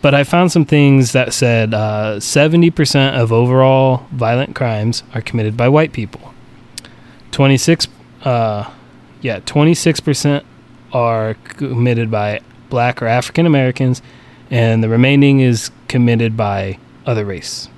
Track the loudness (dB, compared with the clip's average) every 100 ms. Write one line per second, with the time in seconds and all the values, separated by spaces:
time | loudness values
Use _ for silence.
0 | 2 0 0 2 2 2 2 4 4 4
1 | 2 0 -2 -2 0 0 0 -2 -2 -2
2 | -4 -6 -4 0 2 4 2 2 0 2
3 | 0 0 0 2 2 4 4 4 2 0
4 | -4 -4 -2 -2 -4 -4 -4 -2 -4 -4
5 | -8 -10 -6 -4 -4 0 2 2 0 -4
6 | -12 -12 -20 -20 -20 -20 -20 -20 -20 -20
7 | -20 -20 -16 0 2 2 2 0 -2 -10
8 | -20 -10 -4 -2 -2 -4 -8 -16 -20 -20
9 | -20 -12 -8 -8 -4 0 2 2 0 -2
10 | -2 -2 -2 -2 -6 -20 -20 -20 -8 -4
11 | -2 -2 -4 -8 -14 -10 -6 -2 0 0
12 | -2 -2 -4 -6 -10 -20 -8 -2 -2 -2
13 | -2 -2 -2 0 2 2 0 0 -2 -2
14 | -8 -20 -20 -20 -6 -2 0 0 0 2
15 | 4 4 4 4 2 0 -4 -16 -6 0
16 | 2 2 -2 -2 -4 -4 -6 -10 -16 -16
17 | -6 -4 -4 -8 -12 -14 -16